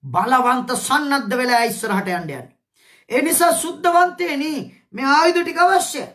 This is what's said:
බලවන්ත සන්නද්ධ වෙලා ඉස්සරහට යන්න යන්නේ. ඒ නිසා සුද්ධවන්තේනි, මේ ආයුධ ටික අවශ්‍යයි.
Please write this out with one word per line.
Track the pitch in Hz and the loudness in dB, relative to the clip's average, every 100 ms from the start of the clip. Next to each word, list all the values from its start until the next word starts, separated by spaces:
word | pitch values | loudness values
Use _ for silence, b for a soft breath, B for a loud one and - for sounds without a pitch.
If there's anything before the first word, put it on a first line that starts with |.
බලවන්ත | - 175 214 254 247 247 - 220 | -4 -2 0 2 2 0 -2 -6
සන්නද්ධ | - 277 294 277 214 247 | 0 -2 0 -2 -2 -4
වෙලා | 247 240 | 0 2
ඉස්සරහට | 233 226 220 196 185 | 0 -2 -4 -2 -2
යන්න | 180 | -6
යන්නේ. | 165 131 127 _ _ b b b b | -8 -12 -14 _ _ b b b b
ඒ | 240 | -2
නිසා | 294 - 349 | 0 2 2
සුද්ධවන්තේනි, | - 311 - 349 349 359 359 349 285 302 294 - B B | 2 -4 -2 2 4 2 0 -4 -4 -4 -6 -8 B B
මේ | 208 269 | -6 2
ආයුධ | 285 339 349 | 4 4 2
ටික | 339 320 | -2 2
අවශ්‍යයි. | 359 381 - - 170 | 4 4 0 -6 -10